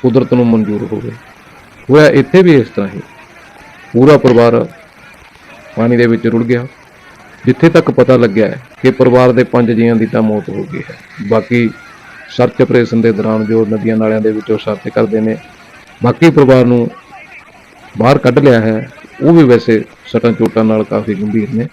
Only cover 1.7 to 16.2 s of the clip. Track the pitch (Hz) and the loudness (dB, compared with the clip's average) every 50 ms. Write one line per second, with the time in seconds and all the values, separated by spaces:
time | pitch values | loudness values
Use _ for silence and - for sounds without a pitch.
1.7 | _ - - - 127 151 151 143 - 139 131 - - 185 190 180 156 135 110 - | _ -20 -4 2 2 4 4 4 2 2 0 2 2 2 4 4 4 2 2 -2
2.7 | - - 101 95 95 98 - - - - - - - - - - - - - - | -6 -8 -8 -8 -10 -12 -16 -16 -20 -20 -20 -20 -20 -20 -20 -20 -20 -20 -20 -20
3.7 | - - - - - 117 127 143 151 135 - 127 120 113 117 117 117 117 - - | -20 -20 -20 -6 0 2 4 4 4 4 4 2 2 4 4 2 2 0 -4 -6
4.7 | - - - _ _ _ - - - - - - _ - - - - - - - | -10 -20 -20 _ _ _ -20 -20 -20 -20 -20 -20 _ -20 -20 -20 -20 -20 -20 -14
5.7 | - - 113 117 123 117 120 113 117 113 - 113 110 113 117 117 123 120 123 131 | -6 -4 -2 0 2 2 2 0 0 -2 -2 -4 -2 -2 -2 -2 -4 -4 -4 -10
6.7 | - _ - _ _ - - - - - - - - - - 127 127 - - 170 | -16 _ -20 _ _ -20 -20 -20 -20 -20 -20 -20 -20 -6 -2 -2 0 2 0 2
7.7 | 170 170 160 160 127 - 120 - 131 123 117 113 98 110 107 95 - - - - | 2 2 0 0 0 0 2 2 2 2 2 0 0 -2 -2 -2 -4 -10 -16 -20
8.7 | - - - 131 127 - 131 127 120 127 127 127 123 123 123 - - 123 120 113 | -16 -2 -2 -2 0 2 0 2 4 4 2 2 2 0 -2 0 0 -2 0 0
9.7 | 120 110 117 117 117 113 113 104 - 113 110 110 107 104 90 - 95 104 98 - | 0 0 0 0 0 0 -2 -2 -2 -2 -2 -2 -2 -4 -6 -8 -10 -10 -10 -10
10.7 | - - - - - - - _ - - - 101 113 110 - - 123 120 117 110 | -12 -14 -14 -14 -20 -20 -20 _ -16 -14 -6 -4 -2 -4 -2 -2 -2 -2 -2 -2
11.7 | - - - - - - - - - - - - - - - 117 - - 131 - | -6 -10 -20 -20 -20 -20 -20 -20 -20 -20 -20 -14 -2 -2 -2 -2 0 -2 -2 2
12.7 | 123 123 117 110 117 113 110 117 107 98 104 110 110 110 107 104 113 113 110 101 | 2 0 0 0 -2 0 0 0 -2 -2 -4 -4 -4 -4 -2 -2 0 0 0 -2
13.7 | 110 107 98 113 113 110 110 107 107 110 107 110 107 107 - - 110 107 - 113 | -4 -4 -4 -4 -2 -2 -2 -2 -2 -2 -2 -2 -4 -4 -4 -4 -6 -4 -4 -8
14.7 | 104 98 - - - 113 113 101 107 110 110 110 110 - - - - - - - | -8 -8 -10 -8 -4 -2 -2 -2 -2 -4 -2 -4 -6 -8 -12 -20 -20 -20 -20 -20
15.7 | - - - - - - - 123 - - | -20 -20 -20 -20 -12 -6 -4 -4 0 2